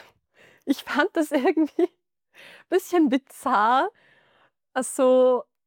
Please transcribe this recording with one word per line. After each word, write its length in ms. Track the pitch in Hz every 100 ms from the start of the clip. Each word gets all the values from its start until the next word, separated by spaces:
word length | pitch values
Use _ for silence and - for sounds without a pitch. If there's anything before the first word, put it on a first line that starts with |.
| - _ _ _ _ _ -
Ich 180 | -
fand 260 | - 240 359
das 180 | 339 302
irgendwie 500 | 285 269 320 302 - 349
ein 40 | _ _ _ _ _ - - _
bisschen 400 | 359 - 349 294
bizarr. 800 | 262 - - 277 214 220 262 370 - _ _ _ _ _ _ _
Also, 680 | 262 - - 254 254 254 247 - _